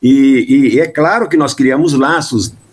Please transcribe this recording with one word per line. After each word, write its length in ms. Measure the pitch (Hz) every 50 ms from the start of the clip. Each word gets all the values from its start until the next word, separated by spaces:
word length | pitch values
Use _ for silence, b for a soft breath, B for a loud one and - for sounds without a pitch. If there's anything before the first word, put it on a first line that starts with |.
| -
E, 420 | 127 135 139 135 135 135 123 - 123
e, 260 | 135 143 135 117 107
e 60 | 143
é 80 | 165 160
claro 400 | - 151 151 170 208 240 226 147
que 80 | 170
nós 180 | 156 143 135 -
criamos 400 | - 135 131 131 143 165 165 143
laços, 580 | 131 135 143 170 160 - - 127 110 95 113 - - _ _